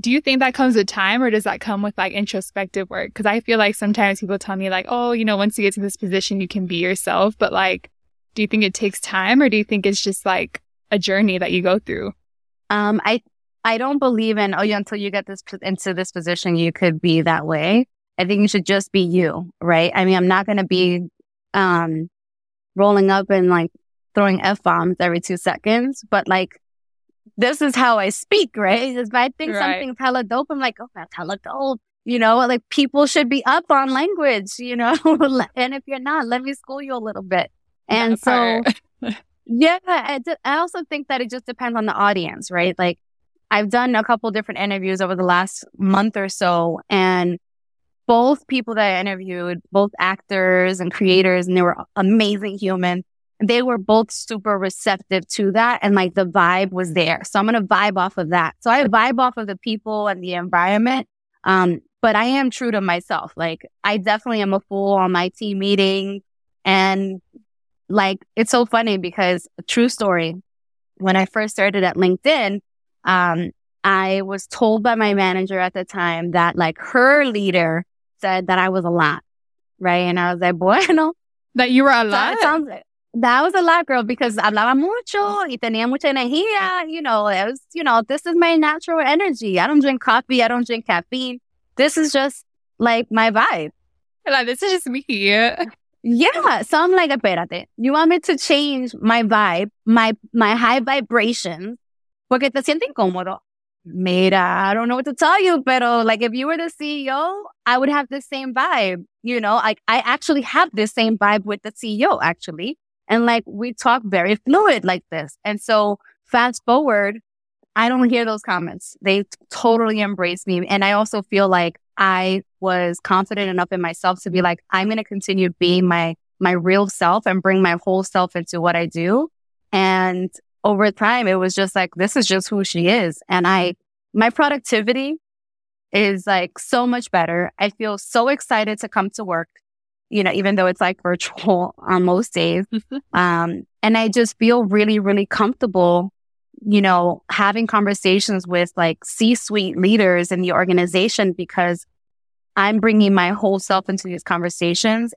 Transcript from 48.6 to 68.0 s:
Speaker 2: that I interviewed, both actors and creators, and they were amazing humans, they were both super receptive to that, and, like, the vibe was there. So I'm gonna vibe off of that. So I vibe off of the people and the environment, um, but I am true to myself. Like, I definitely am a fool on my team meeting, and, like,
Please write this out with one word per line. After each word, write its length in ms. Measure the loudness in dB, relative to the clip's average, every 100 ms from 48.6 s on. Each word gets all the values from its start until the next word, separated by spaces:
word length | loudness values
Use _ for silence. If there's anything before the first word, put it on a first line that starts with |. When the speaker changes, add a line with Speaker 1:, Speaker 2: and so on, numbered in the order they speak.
| -2 0
Speaker 2:
that 200 | 0 0
I 40 |
interviewed, 600 | -2 -6 -8 -8 -6 -8 -4
both 180 | 0 0 0
actors 800 | -2 -2 -4 0 2 4 2 -2
and 120 | -6
creators, 560 | 0 4 4 4 2 2
and 80 | 2
they 60 |
were 140 | 2 0 -6 -2
amazing 600 | 2 2 2 -2 -6 -6
humans, 460 | -4 -2 -2 -2 -8 _ _ -4
they 200 | 0 0
were 160 | 0 -2
both 320 | 2 2 2
super 440 | -6 -10 -6 -4 -2
receptive 680 | -4 -4 -4 -4 -2 -4 -2
to 240 | -2 0
that, 280 | 2 2 2
and, 120 | 2
like, 200 | 2 2
the 100 | 0 0
vibe 440 | 2 4 2 0
was 240 | -2 -2
there. 260 | 0 0 -2
So 140 | -2 -2
I'm 80 | 0
gonna 160 | 0
vibe 340 | 2 2 2 0
off 180 | -2 -4
of 140 | -2
that. 240 | 0 0 -2
So 100 | 0
I 140 | 2
vibe 340 | 4 2 2 2
off 180 | 0 -2
of 100 | -8
the 80 | -8
people 520 | -6 -6 -4 -4 -2
and 140 | -4
the 120 | -6
environment, 720 | -8 -4 -2 0 2 0 -2 -6 _ _ _
um, 360 | 0 2 2 -2 -8 _
but 160 | 0 2
I 80 |
am 260 | 0 0 -2
true 200 | -4 -4
to 100 | -2
myself. 520 | -2 -4 -4 -6 -6 -6
Like, 300 | -6 -8 -14 _
I 120 | -4 -2
definitely 420 | 0 -2 -2 -2
am 140 | 0
a 60 | -2
fool 320 | -2 -4 0
on 180 | 2 2
my 160 | 0 -2
team 280 | -4 -6 -4
meeting, 640 | 0 2 2 0 -4 -10 -16 _ _ _
and, 560 | 2 2 2 0 -2 -8 -16 -20 _ _ _ _ -4
like, 360 | 0